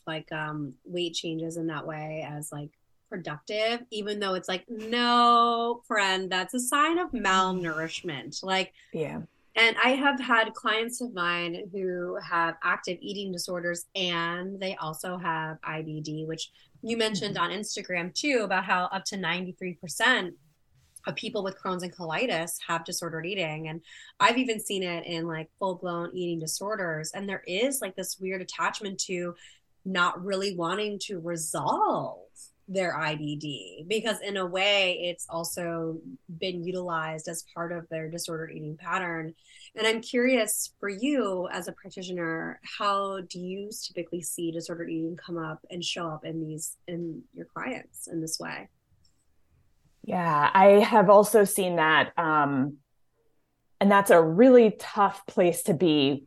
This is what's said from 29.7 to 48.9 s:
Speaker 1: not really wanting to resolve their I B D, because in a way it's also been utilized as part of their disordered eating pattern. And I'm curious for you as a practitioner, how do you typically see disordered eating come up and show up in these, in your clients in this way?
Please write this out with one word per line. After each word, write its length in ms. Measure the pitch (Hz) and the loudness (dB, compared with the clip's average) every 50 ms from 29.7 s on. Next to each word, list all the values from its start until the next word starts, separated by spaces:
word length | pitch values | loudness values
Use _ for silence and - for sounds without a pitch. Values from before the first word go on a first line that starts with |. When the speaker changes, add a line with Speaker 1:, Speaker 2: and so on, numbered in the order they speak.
| _ _ _ | _ _ _
Speaker 1:
not 400 | 190 185 180 175 180 - 175 180 | -4 0 2 2 2 0 -2 -4
really 320 | 196 196 190 190 202 190 | -4 -4 -2 -2 -2 -4
wanting 440 | 175 170 165 185 202 214 208 208 196 | -2 -4 -2 -2 -2 -4 -4 -6 -8
to 200 | - - 208 175 | -8 -8 -8 -8
resolve 1120 | 165 170 175 160 160 - - 160 143 160 240 339 - 403 262 175 135 - - 90 92 - _ - - - _ _ _ - | -6 -6 -6 -6 -6 -4 -4 -2 -2 0 0 2 2 2 0 0 -2 -4 -8 -10 -14 -20 _ -20 -20 -20 _ _ _ -6
their 280 | 185 190 185 170 147 147 | -2 -2 0 0 0 0
I 180 | 160 151 156 | -2 -2 -2
B 200 | 151 151 147 147 | -2 -4 -4 -6
D, 480 | 147 156 151 139 113 95 90 90 107 156 170 | -6 -6 -8 -8 -8 -10 -14 -16 -18 -6 -2
because 320 | 214 220 - 233 208 - | -2 -2 0 -2 -2 -2
in 160 | - 202 202 196 | -4 -4 -4 -4
a 80 | 185 | -4
way 480 | 175 175 185 190 208 202 202 196 180 180 - | -2 -2 0 2 4 4 4 4 2 0 -2
it's 260 | 175 175 175 - - - | -4 -6 -6 -6 -10 -8
also 680 | - 165 170 165 - - 175 170 165 165 165 165 160 165 - - 175 - _ - 175 160 | -6 -6 -6 -6 -6 -6 -6 -4 -4 -4 -4 -4 -6 -8 -10 -14 -16 -18 _ -16 -10 -8
been 240 | 190 190 180 175 165 | -6 -6 -6 -4 -6
utilized 640 | 175 180 185 180 180 170 160 160 160 160 160 160 - | -6 -6 -4 -4 -4 -4 -4 -4 -4 -6 -8 -8 -8
as 160 | 165 - - - _ | -10 -10 -12 -12 _
part 200 | 170 170 170 175 | -8 -6 -6 -6
of 160 | 170 165 - | -8 -8 -8
their 200 | 165 160 160 156 | -8 -8 -6 -6
disordered 420 | 165 170 170 - 165 156 160 156 | -8 -8 -8 -8 -8 -8 -8 -10
eating 260 | 160 160 156 151 156 160 | -10 -10 -10 -10 -10 -10
pattern. 580 | 180 170 175 190 185 175 170 165 160 160 165 - _ - - - - - - | -6 -4 -4 -2 -2 -2 -4 -4 -6 -8 -10 -14 _ -20 -20 -20 -20 -16 -6
And 100 | 220 220 | -2 0
I'm 140 | 220 226 226 | 0 0 0
curious 760 | 226 - - 247 240 254 262 247 214 - - - - - - _ | -4 -2 0 2 4 4 4 4 2 0 0 -4 -4 -6 -8 _
for 80 | - 202 | -8 -6
you 600 | 202 190 233 285 302 269 220 196 190 180 175 190 | -4 -2 -2 0 2 2 0 0 -2 -2 -4 -4
as 160 | - 185 165 190 | -6 -8 -8 -8
a 60 | 180 | -12
practitioner, 880 | - - 196 - - 185 180 180 175 170 160 160 160 165 165 160 - - - - - | -12 -16 -16 -14 -12 -10 -8 -6 -4 -4 -4 -4 -4 -6 -8 -10 -12 -14 -14 -8 -2
how 400 | 214 202 202 196 196 196 196 190 | 0 0 0 0 0 -2 -4 -8
do 200 | 180 175 - 180 | -10 -10 -12 -10
you 300 | 180 180 185 196 202 208 220 - - | -8 -8 -8 -8 -10 -10 -10 -12 -12
typically 360 | - - 180 170 - - 180 | -10 -8 -8 -8 -6 -8 -8
see 300 | 170 - - - 170 165 | -8 -8 -8 -6 -6 -4
disordered 380 | 160 170 165 - 175 165 170 170 | -4 -6 -8 -8 -8 -8 -8 -6
eating 280 | 165 160 160 165 180 170 | -4 -4 -4 -4 -6 -8
come 200 | - - 175 170 | -10 -10 -8 -6
up 220 | 160 156 156 - - - | -6 -8 -8 -10 -14 -12
and 140 | - 180 170 | -10 -8 -8
show 240 | - - 185 175 165 | -6 -6 -6 -6 -6
up 160 | 156 156 - | -6 -8 -8
in 160 | 160 160 165 | -8 -8 -6
these, 380 | 160 156 156 156 160 - - - _ - | -6 -8 -8 -8 -10 -10 -12 -14 _ -10
in 360 | 175 165 175 165 160 - - _ _ | -8 -8 -8 -8 -10 -12 -14 _ _
your 140 | 165 170 - | -18 -18 -14
clients 600 | _ 160 185 247 254 - - - _ - - - | _ -10 -8 -8 -8 -8 -12 -16 _ -18 -14 -8
in 140 | - 165 | -6 -6
this 180 | 160 160 - - | -6 -6 -6 -8
way? 300 | 170 165 151 143 196 - _ _ _ _ | -8 -8 -10 -10 -12 -14 _ _ _ _